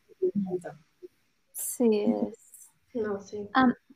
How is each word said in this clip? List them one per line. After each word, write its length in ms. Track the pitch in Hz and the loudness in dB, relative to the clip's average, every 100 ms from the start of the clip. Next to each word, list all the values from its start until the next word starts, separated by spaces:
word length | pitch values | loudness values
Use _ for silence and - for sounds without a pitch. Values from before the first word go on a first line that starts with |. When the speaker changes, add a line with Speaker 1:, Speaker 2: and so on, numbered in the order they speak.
| _ - | _ -4
Speaker 1:
sufrimiento. 500 | 370 - 190 370 156 151 _ _ 359 _ _ _ _ | -2 -2 -4 -6 -8 -16 _ _ -20 _ _ _ _
Speaker 2:
Sí, 520 | - - - 233 208 | -12 -10 0 2 4
es 320 | 214 208 208 214 - - - _ _ | 2 0 -2 -6 -20 -20 -20 _ _
Speaker 3:
No, 260 | 247 214 196 | -6 -4 -6
sí. 280 | 196 208 202 | -8 -12 -2
Speaker 2:
Am, 200 | 262 254 - _ | 4 4 2 _